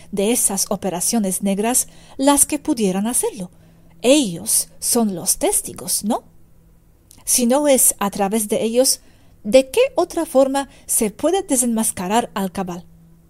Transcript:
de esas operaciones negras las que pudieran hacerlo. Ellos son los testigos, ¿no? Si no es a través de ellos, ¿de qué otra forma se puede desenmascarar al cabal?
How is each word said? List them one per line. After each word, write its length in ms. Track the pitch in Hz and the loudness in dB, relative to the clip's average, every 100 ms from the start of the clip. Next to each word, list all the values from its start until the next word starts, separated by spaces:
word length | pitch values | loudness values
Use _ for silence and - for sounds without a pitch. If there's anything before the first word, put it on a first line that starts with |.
| - | -8
de 220 | 202 202 | -2 0
esas 340 | 254 - 196 - | 2 0 -2 -4
operaciones 720 | 202 190 170 - 233 196 185 | -4 -4 -4 -2 0 -2 -2
negras 440 | 196 196 220 254 - - - - | -2 0 0 0 -2 -10 -16 0
las 280 | 277 285 | 2 4
que 140 | - 294 | 2 -2
pudieran 480 | - 247 202 180 214 | -2 0 0 0 -2
hacerlo. 460 | 254 466 294 175 - - - - - | -2 -4 -6 -12 -16 -20 -20 -20 -2
Ellos 680 | 233 302 233 165 214 - - - | 4 4 2 -4 -2 -2 -4 -6
son 340 | - 233 220 | -2 0 0
los 240 | 175 185 - | -2 -4 -2
testigos, 640 | 320 415 - - 185 - | 0 0 -4 -10 -6 -4
¿no? 220 | 208 254 - - - - - - _ _ _ - | -2 -4 -6 -20 -20 -20 -20 -20 _ _ _ -12
Si 220 | - - 240 | -2 0 2
no 220 | 269 294 | 2 4
es 260 | 254 - - | 4 2 0
a 100 | 202 | -4
través 380 | 202 196 226 208 | -2 -2 -2 -2
de 160 | 214 | -2
ellos, 360 | 226 233 262 - - - - - | 0 2 2 0 -8 -20 -20 -12
¿de 260 | 208 262 262 | 2 4 4
qué 100 | - 539 | 2 0
otra 320 | - 349 - - | 0 -2 -4 0
forma 420 | 262 269 277 277 - - | 2 2 0 -4 -12 -6
se 240 | - 220 | -2 -2
puede 320 | - 302 392 | 0 0 0
desenmascarar 880 | 381 262 247 220 220 - 180 220 233 | 0 0 0 0 -2 -4 -2 0 0
al 160 | - 190 | -4 -4
cabal? 340 | - 185 175 - - - - _ | -4 -6 -10 -14 -20 -20 -20 _